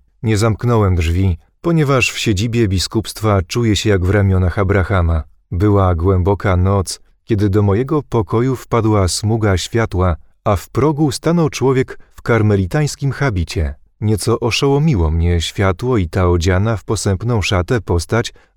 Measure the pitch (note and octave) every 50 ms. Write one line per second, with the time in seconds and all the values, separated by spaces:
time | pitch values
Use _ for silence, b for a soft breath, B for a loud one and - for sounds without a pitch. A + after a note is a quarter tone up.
0 | _ _ _ _ - A2+ A2 G2 A2 A2+ G2+ - - A#2+ A#2+ A2 G#2 F#2+ F#2 F2
1 | D#2+ E2 E2 F#2+ G2 F#2+ E2+ b b b b _ - E3+ E3+ D#3+ D3+ C3 C#3 B2+
2 | A2+ - - - - A2+ G#2+ F2+ A2+ A#2+ A2+ A#2+ A2+ F#2+ G2 F2+ - - - A2+
3 | G#2 - - - G#2 A2 G2+ F#2+ F2 - - A#2+ A#2+ A2+ G2+ - - A2 G2+ F#2
4 | F2+ F2+ G#2+ G#2+ G2+ G2 F#2+ F#2 F#2 F2 - A2 G2 G2+ G2+ G2+ F2+ - G2+ F#2
5 | E2+ E2 E2 D#2 - - _ _ _ _ - F2 G#2 G#2+ G2+ G2+ F#2+ F#2 F2+ D#2+
6 | E2+ G2 F#2+ F#2 F2+ G2 G2+ G2 - G#2 F#2 F2+ F#2 F#2+ G2+ G2 F2 - - -
7 | - _ _ _ _ - A#2 F#2+ G#2 G2+ F#2+ G#2+ G#2 G2+ F#2+ A2 C3 C3+ D#3 D3
8 | C3+ - - A#2 G2+ - - A2+ B2 C3+ C3 - - - - A#2 G#2+ A2 G#2+ G#2
9 | F#2+ F2 - - - G#2 A2+ A2+ G#2 G#2 F#2+ F2 - - - A2+ A2+ - - F2+
10 | F#2 F#2 E2+ - - - _ _ _ A2 G2+ F2+ - - - A#2+ B2+ D#3 D3+ C#3
11 | D#3+ C#3+ A2+ - - D#3 F3 F3 D#3+ C3+ - - A#2+ C3+ C3 B2+ B2+ - - b
12 | b b _ - - - A#2 A2 G#2+ G#2+ G#2 G2 F#2+ F2 - D3+ D3 C#3+ - -
13 | C#3 C#3 B2 - C#3+ C#3 G#2 F2 E2 - - - D#2 C#2 - - - _ _ _
14 | G#2+ G#2 A2 G2 - A#2 A#2 - A#2+ A#2 G#2+ - C#3+ C#3 C#3 C#3+ D3+ E3 C3 F2
15 | E2 D#2 D#2+ E2+ E2+ F2 F2 E2+ D#2+ - - - G2+ F#2+ F#2 - A#2+ B2+ B2+ G#2+
16 | F2+ D#2+ - G2 F#2 F2+ F2 E2+ D#2+ F#2+ F#2 F#2 G#2 A2+ A2+ F#2+ - - A2+ -
17 | - G#2 F#2+ F2 - A#2+ B2 G#2+ F2+ - - F2+ F2 - C3 A#2 - - F2 F2
18 | E2 - A2+ A2+ A#2+ - b b b b b